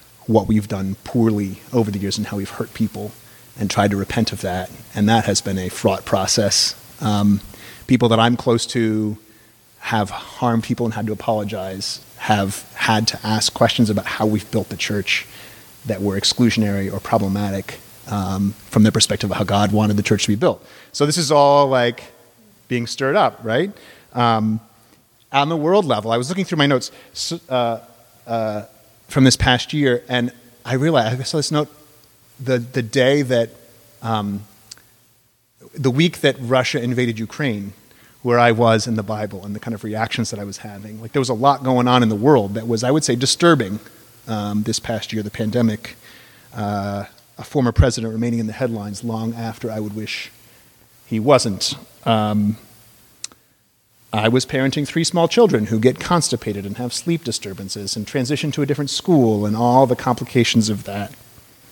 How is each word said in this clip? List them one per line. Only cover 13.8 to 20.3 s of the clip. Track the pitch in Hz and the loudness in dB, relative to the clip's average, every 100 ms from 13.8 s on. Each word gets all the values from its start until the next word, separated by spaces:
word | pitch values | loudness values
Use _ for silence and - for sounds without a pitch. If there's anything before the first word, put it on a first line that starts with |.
| 107 | 2
about | 101 - | 0 -2
how | - 110 | -2 0
we've | 107 - | 0 -2
built | 110 95 | -6 -4
the | 101 | -6
church | - 104 92 - - - - - - - 117 | -4 -4 -2 -4 -6 -16 -20 -20 -20 -12 -6
that | 98 | -2
were | 101 98 | -2 -2
exclusionary | - - 120 113 104 101 95 | -2 2 2 2 0 0 -2
or | 98 | -6
problematic, | - 113 98 101 104 98 - - - - - | 0 0 2 0 -2 -4 -8 -14 -18 -20 -8
um, | 104 92 98 101 - - | -4 -2 -2 -2 -4 -2
from | - | 4
the | 107 | 4
perspective | 107 - 101 101 | 4 0 -2 -4
of | 90 | -4
how | |
God | 98 101 104 | 0 2 2
wanted | 104 107 104 | 2 2 2
the | |
church | 101 107 | 2 0
to | |
be | - | 0